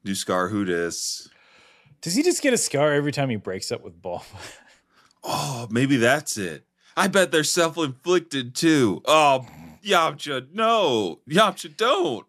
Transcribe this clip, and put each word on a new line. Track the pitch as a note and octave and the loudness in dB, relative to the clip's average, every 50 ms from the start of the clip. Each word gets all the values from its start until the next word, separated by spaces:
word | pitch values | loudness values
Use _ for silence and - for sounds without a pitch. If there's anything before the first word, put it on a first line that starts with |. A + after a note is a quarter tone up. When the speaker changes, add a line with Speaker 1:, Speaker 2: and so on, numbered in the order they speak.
| _ | _
Speaker 1:
New | G2+ G2 | -6 -6
scar, | F#2+ - - F#2+ F2+ F2+ F2+ | -6 -2 -2 0 0 0 0
who | G#2+ G2+ G2+ | -2 -4 -2
dis? | F2+ F2 E2+ E2+ E2+ E2 - - - - - - - _ _ _ _ _ _ _ _ _ _ _ _ _ _ | -2 -2 -2 -2 -4 -6 -8 -8 -8 -8 -10 -14 -20 _ _ _ _ _ _ _ _ _ _ _ _ _ _
Speaker 2:
Does | - E3 F3 | -8 -4 -2
he | B3+ | 0
just | D#4+ F4+ - - | 2 2 0 2
get | - C#4 | 2 2
a | B3 - | 2 2
scar | - - - C#3 D3 D3+ | 0 -2 0 2 2 2
every | D3 C#3+ C#3+ D3 | 2 2 0 0
time | C#3 C#3+ C#3 C3 | -2 -2 -2 -2
he | A#2 | -2
breaks | G#2 - G2+ F#2 F#2+ - - | -6 -6 -8 -8 -8 -6 -8
up | - - - | -8 -8 -10
with | F#2 E2 E2+ | -18 -20 -14
Bulma? | F2 F#2 F2 E2 - | _ -10 -10 -10 -12
<laughs> | - - F#2 - - - - _ _ _ _ _ _ _ _ _ _ _ _ - | -16 -20 -18 -18 -18 -20 -20 _ _ _ _ _ _ _ _ _ _ _ _ -8
Speaker 1:
Oh, | - - D3 D3 D3 C3+ A#2+ A#2+ G#2 | -6 -6 -4 -4 -6 -8 -8 -8 -4
maybe | A2 A#2 C3+ C3+ C#3 | 0 0 2 2 2
that's | B2 A2+ A#2+ C#3 D#3 D3 - - | 4 4 4 4 2 0 -6 -8
it. | A2 G2 E2+ D#2 C#2 _ _ _ _ _ _ _ D#3+ | -6 -6 -8 -10 -12 _ _ _ _ _ _ _ 0
I | F#3 G3 | 0 2
bet | - G3+ F3+ E3 | 4 2 2 4
they're | E3 D#3 D3+ | 2 0 0
self-inflicted | - - F3 E3+ E3 D#3 E3+ D#3+ C#3 B2+ _ _ E3+ F3+ F3+ E3+ _ - C#3 B2+ A#2+ B2 | 2 0 0 0 0 0 -2 -4 -4 -4 _ _ 2 2 2 0 _ -8 -8 -8 -6 -6
too. | - E3 E3 D#3 C#3+ B2 G#2 F2+ - _ | 0 2 4 4 4 4 2 0 -2 _
Oh, | B2+ D3+ D#3 D3+ C#3+ C3+ C3 B2+ - - - - E2 - _ | 2 4 6 6 4 4 2 -2 -10 -20 -20 -20 -20 -20 _
Yamcha, | - G#3 G3 F3 D#3+ D#3+ D3+ D3 - D3 C#3 B2+ C3 C3+ | -2 2 2 2 2 2 -2 -6 -8 -6 -6 -6 -8 _
no. | F3 G#3+ A3+ A3+ A#3 A3 G3 D3+ B2 A2 G#2 E2+ - _ _ | -4 -2 0 2 2 2 2 2 2 2 0 -2 -4 _ _
Yamcha, | A#2+ D3+ G3 A3 G3 F3+ - - E3 D3+ | -2 2 2 2 2 0 -6 -14 -14 -6
don't. | - G#3+ A#3+ D4 G4 F4+ D#3 A#2+ G2 - | -2 0 2 2 2 0 -2 -2 -6 -8